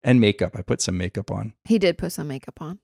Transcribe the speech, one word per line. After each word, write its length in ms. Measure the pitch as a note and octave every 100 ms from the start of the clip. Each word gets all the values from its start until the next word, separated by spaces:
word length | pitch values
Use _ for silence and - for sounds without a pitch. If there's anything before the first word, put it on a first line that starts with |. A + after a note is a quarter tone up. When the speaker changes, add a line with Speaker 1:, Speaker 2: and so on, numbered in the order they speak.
Speaker 1:
And 180 | C3 B2+
makeup. 360 | G#2+ G2+ F2 -
I 60 |
put 180 | - -
some 160 | - F#2
makeup 320 | F2+ G2 G2
on. 220 | G2 A2 _
Speaker 2:
He 140 | - A3+
did 200 | B3+ E3+
put 140 | F3+
some 160 | - D3+
makeup 320 | C3+ - -
on. 180 | D#3 G3